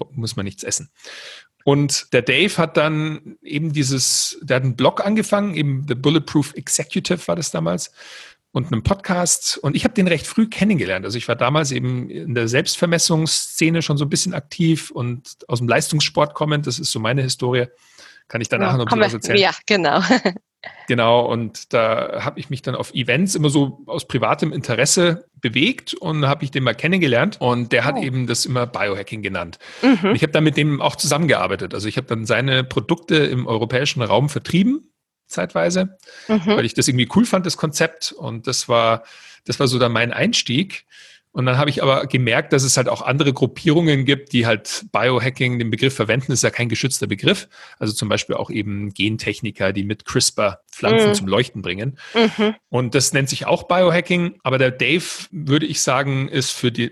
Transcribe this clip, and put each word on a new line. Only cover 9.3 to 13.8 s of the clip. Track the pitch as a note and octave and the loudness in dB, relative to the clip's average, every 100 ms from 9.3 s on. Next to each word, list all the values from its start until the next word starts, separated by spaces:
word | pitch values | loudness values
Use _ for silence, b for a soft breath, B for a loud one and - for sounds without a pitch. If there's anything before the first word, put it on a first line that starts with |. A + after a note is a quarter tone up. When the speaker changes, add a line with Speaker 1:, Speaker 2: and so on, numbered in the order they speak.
| - - - | -2 -2 -4
Speaker 1:
Und | C#3 - | -2 0
ich | - | 0
habe | |
den | - F#3 | 2 2
recht | D#3+ - | 2 0
früh | - A3 | 0 0
kennengelernt. | - G3+ F#3+ F#2 F#2 G2 | 2 2 2 0 -2 -4
Also | A#2 | -4
ich | - | -2
war | A#2 | 0
damals | B2 D3+ D3 | 2 2 0
eben | B2+ B2+ B2+ B2 | -2 -2 -4 -6
in | C#3+ D#3+ A#2+ | -8 -4 -2
der | A2+ | 0
Selbstvermessungsszene | B2 F3 - F3 E3+ - D#3+ D#3+ - - - D#3+ E3 | 0 0 0 0 2 2 2 0 -2 -4 0 2 2